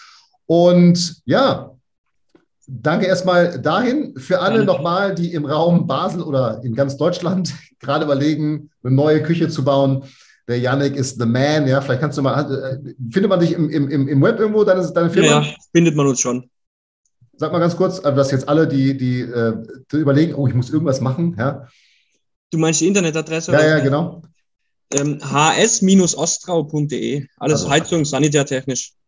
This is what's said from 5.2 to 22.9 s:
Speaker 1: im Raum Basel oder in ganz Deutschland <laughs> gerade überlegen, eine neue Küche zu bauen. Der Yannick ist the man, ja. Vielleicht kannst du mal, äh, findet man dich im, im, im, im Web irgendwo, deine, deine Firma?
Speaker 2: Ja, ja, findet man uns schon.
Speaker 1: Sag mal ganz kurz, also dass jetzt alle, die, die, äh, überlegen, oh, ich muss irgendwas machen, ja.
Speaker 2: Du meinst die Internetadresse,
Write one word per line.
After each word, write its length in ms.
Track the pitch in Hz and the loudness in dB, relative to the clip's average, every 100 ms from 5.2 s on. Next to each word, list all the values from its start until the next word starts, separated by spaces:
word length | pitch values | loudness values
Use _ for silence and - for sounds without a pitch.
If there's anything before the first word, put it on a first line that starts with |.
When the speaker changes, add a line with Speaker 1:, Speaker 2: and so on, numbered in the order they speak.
| 170 | -4
Speaker 1:
im 120 | 165 135 | -4 -2
Raum 420 | 151 170 170 - | 0 2 2 0
Basel 360 | 135 185 175 | -2 -4 -6
oder 380 | 160 135 117 107 | -4 -2 -2 -4
in 120 | 123 113 | -6 -2
ganz 220 | 139 123 | -2 0
Deutschland 560 | 165 175 175 185 170 - - | -2 -2 -4 -4 -4 -8 -18
<laughs> 120 | _ | _
gerade 240 | 135 151 151 | -4 -4 0
überlegen, 640 | 135 147 151 151 151 - _ | 0 0 0 -2 -4 -10 _
eine 100 | 123 131 | 0 2
neue 260 | 151 156 | 4 2
Küche 240 | 156 170 160 | 0 0 -2
zu 140 | - | -2
bauen. 400 | 135 139 139 135 - - _ _ - | 0 2 2 0 -6 -20 _ _ -6
Der 100 | 120 | -2
Yannick 360 | 123 139 139 139 | 0 0 0 -2
ist 240 | 127 - | -6 -2
the 80 | 117 | 0
man, 400 | 127 143 156 135 | 2 2 2 2
ja. 120 | 139 | 0
Vielleicht 220 | 135 127 | 0 -2
kannst 160 | 151 - | -2 0
du 60 | |
mal, 180 | 135 127 147 | 0 0 -2
äh, 420 | 131 131 131 - - 117 | -6 -8 -10 -12 -12 -4
findet 180 | 190 202 | 0 2
man 100 | 180 | 2
dich 120 | 170 | 2
im, 180 | 170 151 | 0 -2
im, 180 | 156 139 | 0 -2
im, 200 | 147 139 | -2 0
im 140 | 139 | 2
Web 160 | 185 226 | 2 2
irgendwo, 240 | 214 214 | 0 2
deine, 280 | 202 185 175 | 2 2 0
deine 200 | 175 170 | 0 2
Firma? 160 | 175 156 | 4 4
Speaker 2:
Ja, 140 | 151 | 4
ja, 120 | 147 - _ | 0 -8 _
findet 240 | 170 170 147 | 2 4 2
man 120 | 139 | 0
uns 120 | 123 | 0
schon. 300 | 127 123 - _ _ _ _ _ _ _ _ - | -2 -4 -8 _ _ _ _ _ _ _ _ -8
Speaker 1:
Sag 140 | 151 | -4
mal 60 | 175 | 0
ganz 180 | 170 175 | 0 2
kurz, 220 | 185 185 | -2 0
also 140 | 147 135 | 0 2
dass 140 | 139 | 2
jetzt 180 | 135 147 | 0 0
alle, 180 | 156 143 | 2 2
die, 300 | 135 135 131 | 2 0 0
die, 240 | 127 123 | -2 -4
äh, 320 | 113 120 113 110 - - - | -4 -2 -2 -2 -10 -18 -6
überlegen, 400 | 151 143 139 165 | -2 2 2 2
oh, 140 | 143 135 | 0 -2
ich 80 | 123 | -2
muss 160 | - | -2
irgendwas 300 | 151 160 131 | -2 0 -2
machen, 340 | 131 131 170 104 | -2 -2 -4 -2
ja. 300 | 131 - - _ _ _ _ _ _ _ - | -4 -6 -14 _ _ _ _ _ _ _ -6
Speaker 2:
Du 60 | 160 | -2
meinst 240 | 160 156 | 0 0
die 60 | |
Internetadresse, 640 | 165 | 0